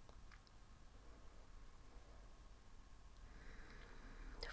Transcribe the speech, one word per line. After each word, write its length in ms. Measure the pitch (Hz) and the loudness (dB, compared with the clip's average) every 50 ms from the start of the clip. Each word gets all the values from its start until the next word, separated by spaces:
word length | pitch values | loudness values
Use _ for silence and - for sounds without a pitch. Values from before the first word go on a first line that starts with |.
| - - - - - - - - - - - - - - - - - - - - - - - - - - - - - - - - - - - - - - - - - - - - - - - - - - - - - - - - - - - - - - - - - - - - - - - - - - - - - - - - - - - - - - - - | 0 -2 -2 -2 -2 -2 -2 -4 -4 -6 -6 -4 -4 -4 -4 -4 -4 -4 -4 -2 -2 -2 -2 0 -2 -2 -2 -2 -2 -2 -2 0 0 0 0 0 -2 0 0 0 0 0 -2 -2 -2 -2 -2 -2 -2 -2 -2 -2 -2 -2 -2 -2 -2 -2 -2 -2 -2 -2 -2 -2 0 0 0 0 2 2 2 2 2 2 0 0 0 0 0 2 2 2 2 4 4 4 4 6
Du 60 | - - | 6 6